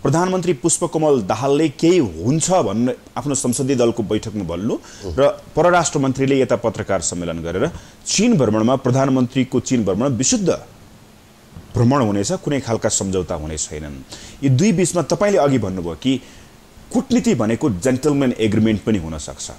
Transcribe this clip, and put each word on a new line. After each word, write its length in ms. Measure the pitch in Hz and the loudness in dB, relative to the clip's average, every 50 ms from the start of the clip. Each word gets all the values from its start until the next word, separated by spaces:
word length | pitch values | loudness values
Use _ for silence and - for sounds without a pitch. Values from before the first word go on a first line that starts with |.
| - | 0
प्रधानमन्त्री 500 | 139 139 165 180 190 185 185 170 175 170 | 2 2 2 2 0 0 0 0 0 -2
पुष्पकमल 680 | 131 - 165 - - 175 160 - 160 156 151 143 127 | 0 0 -2 0 0 -2 -4 -2 0 2 4 4 2
दाहालले 480 | 101 92 113 107 135 143 139 147 160 156 | 2 -2 -4 -2 0 0 2 2 2 0
केही 280 | - - - 165 185 | 0 2 2 4 4
हुन्छ 540 | 180 135 98 80 80 87 117 151 160 - - | 4 2 0 -4 -4 -2 0 0 0 0 2
भन्ने 440 | 185 180 143 101 101 110 120 127 - - - - - | 2 2 2 2 0 0 0 -2 -2 -6 -12 -12 -10
आफ्नो 180 | 117 117 143 135 | -8 -4 -4 -4
संसदीय 400 | - - 127 117 - 139 131 139 | -2 -2 -2 -2 0 0 0 2
दलको 280 | 123 120 117 113 - 110 | 2 2 2 2 -2 -2
बैठकमा 400 | 90 110 107 - 113 101 104 98 | -2 -2 -4 -4 -6 -8 -8 -6
भन्नु 340 | 80 85 87 101 123 - 339 - - - - 104 | -6 -6 -4 -4 -4 -4 -6 -8 -16 -20 -12 -12
र 360 | 92 80 131 139 143 - - - - - | -6 0 2 2 2 2 -2 -14 -6 -2
परराष्ट्र 440 | 151 156 175 180 175 160 - - 151 | 2 2 4 4 4 2 0 -2 0
मन्त्रीले 420 | 135 135 131 135 135 131 139 135 | 0 0 0 0 0 2 2 2
यता 140 | 127 - 123 | 2 2 0
पत्रकार 460 | 104 - 113 98 - 98 - 98 92 | 0 0 -4 -2 -4 -4 -2 -2 -2
सम्मेलन 380 | 82 - - 87 87 85 82 82 | -2 -4 -4 -4 -6 -6 -6 -6
गरेर 320 | 80 82 87 95 123 170 - - - - - - - | -6 -4 -2 -2 -2 -2 -4 -10 -18 -20 -20 -16 -8
चीन 300 | - - - 208 247 233 | -4 0 2 2 4 4
भ्रमणमा, 380 | 160 123 107 104 110 110 120 135 | 4 4 2 2 2 2 2 2
प्रधानमन्त्रीको 840 | 135 - 131 123 135 135 139 135 131 127 123 - 135 127 - - 131 | 2 0 0 2 2 2 2 2 2 0 0 0 -2 -2 0 0 -2
चीन 260 | - - 131 120 107 | 0 0 0 0 2
भ्रमण 220 | 95 92 98 123 | 0 0 0 0
विशुद्ध 420 | 143 131 104 - - 262 226 196 165 - - - - - - - - - - - - - - - - - - - - - - - - - | 0 0 0 0 0 0 0 0 0 -2 -2 -6 -16 -20 -20 -20 -20 -20 -20 -20 -20 -20 -20 -20 -20 -20 -20 -20 -20 -20 -20 -20 -6 0
भ्रमण 260 | 120 120 120 135 143 | 2 4 4 4 4
हुनेछ, 300 | 123 104 101 101 101 - | 2 2 2 0 0 -2
कुनै 280 | 180 185 - 151 143 135 | -4 -4 -2 -2 -2 -2
खालका 300 | - 113 113 107 - 110 | -2 -2 -2 0 0 -2
सम्झौता 460 | - - 101 98 92 95 87 - 90 | -2 -2 -2 -2 -2 -2 -2 -2 -6
हुने 220 | 78 73 78 78 | -6 -6 -8 -6
छैनन्। 420 | 76 - - - 76 76 73 71 67 65 - - - - - - - 135 | -8 -8 -8 -8 -10 -10 -12 -12 -14 -16 -18 -18 -18 -18 -20 -12 -2 0
यी 60 | 139 | 2
दुई 220 | 131 123 185 220 | 4 4 4 4
बिचमा 300 | 190 160 185 151 - 175 | 4 2 0 0 0 -2
तपाईँले 360 | 156 - 175 156 208 208 202 | 0 0 0 0 2 2 4
अघि 200 | 175 143 143 135 | 4 4 4 2
भन्नुभयो 360 | 123 104 92 92 95 82 85 82 | 2 0 -2 -4 -4 -6 -6 -8
कि 280 | 78 - 131 135 120 - - - - - - - - - - - - - - - | -4 -2 -2 -2 -2 -4 -12 -20 -20 -20 -20 -20 -20 -20 -20 -20 -20 -20 -4 -4
कूटनीति 420 | 214 - - 233 247 - 240 196 | -4 -2 0 0 0 2 2 0
भनेको 340 | 123 110 107 117 110 - 156 | 2 2 0 0 0 0 -2
जेन्टलम्यान 640 | 98 87 - 131 127 123 - 151 143 139 139 127 117 - | -2 0 0 0 0 2 0 0 2 2 0 0 0 0
एग्रिमेन्ट 440 | 110 107 101 107 110 110 107 98 - | 0 0 2 2 2 2 2 0 0
पनि 140 | - 107 | -2 -2
हुन 200 | 95 80 80 78 | -2 -2 -6 -8
सक्छ। 340 | 78 - - 69 - - - - | -10 -10 -12 -12 -12 -14 -14 -14